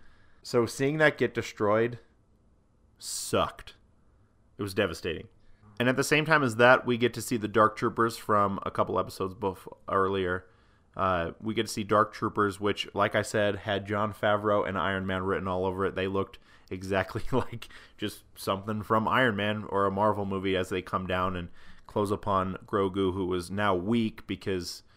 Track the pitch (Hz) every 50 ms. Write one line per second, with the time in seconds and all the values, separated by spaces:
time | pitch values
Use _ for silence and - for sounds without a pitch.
0 | - - - - - - - - - - - 120 117 104 - - 135 139 151 156
1 | 156 147 139 - 127 113 - 120 104 - - - 107 101 107 110 117 123 123 -
2 | - _ _ _ _ _ _ _ _ _ _ _ _ _ _ _ _ _ _ -
3 | - - - - - - - 101 80 - - - - - - _ _ _ _ _
4 | _ _ _ _ _ _ _ _ _ _ _ - 104 101 95 110 101 87 82 -
5 | - 92 78 - - - _ - - - - - - - - - 120 127 131 135
6 | 139 - 151 147 151 156 160 151 143 123 110 113 120 123 127 123 - 123 123 113
7 | 120 117 - 117 107 - 127 113 101 104 98 113 107 107 - - 127 117 - -
8 | 113 117 113 - - - 107 104 101 98 98 - - - - - 104 87 98 95
9 | 90 - - - 95 95 92 113 104 95 90 - - - - - - - - 98
10 | 95 95 98 98 92 87 92 92 - - _ _ _ _ _ _ _ _ - -
11 | 95 92 92 87 85 82 - - - 110 107 113 107 104 - 113 104 98 110 104
12 | 107 - - - 117 107 - 110 104 101 95 92 101 101 98 - - - - 95
13 | 101 110 - 110 101 - - 110 104 104 101 95 - 110 101 101 98 101 107 101
14 | 107 107 101 - - 107 104 104 104 107 101 104 - - 98 92 78 95 98 95
15 | 95 95 95 92 92 98 95 82 90 95 92 92 92 95 92 92 98 90 - 92
16 | 95 98 98 98 98 - - - - - - - - - 98 92 95 95 98 95
17 | 92 - - 110 - - - 120 107 - 120 104 - - - - - - - -
18 | 107 101 - - - _ - - - - 98 98 98 110 107 107 101 - 113 110
19 | 107 85 98 120 131 120 104 101 101 104 107 107 104 - - 98 98 98 98 98
20 | 107 110 101 101 101 98 95 95 92 98 92 90 92 - 101 92 90 - - 92
21 | 92 90 92 92 92 92 92 87 87 87 - - - - - - - - - 107
22 | 104 98 104 98 - 107 98 95 92 95 92 - - - - 101 98 98 90 98
23 | 98 92 90 98 92 87 92 90 85 87 95 101 104 101 95 90 87 104 117 117
24 | 113 107 - - - - 98 92 - 107 95 90 90 - - - - _ _